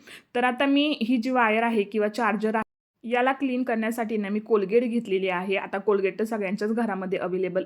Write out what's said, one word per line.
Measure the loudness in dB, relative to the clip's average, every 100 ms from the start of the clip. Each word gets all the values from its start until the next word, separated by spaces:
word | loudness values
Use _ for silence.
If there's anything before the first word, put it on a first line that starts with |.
| -20 -20 _
तर | 0
आता | 0 2 2
मी | 4 2 0
ही | 0 0
जी | 0
वायर | 2 4 2
आहे | 2 0
किंवा | 0 0 -2
चार्जर | 0 0 0 0
आहे, | -2 -4 _ _ _
याला | -4 0 2
क्लीन | 0 -2 -2
करण्यासाठी | -2 -2 -2 -2 -2 -2
ना | -2
मी | -4 2
Colgate | 2 4 2 2
घेतलेली | 0 0 0 0
आहे. | -2 0 -2
आता | -2 -2 0
Colgate | 2 2 0
तर |
सगळ्यांच्याच | -4 -2 -2 -2 -2
घरामध्ये | 0 -2 -2 -4 -4
अव्हेलेबल | -2 -2 -2 -2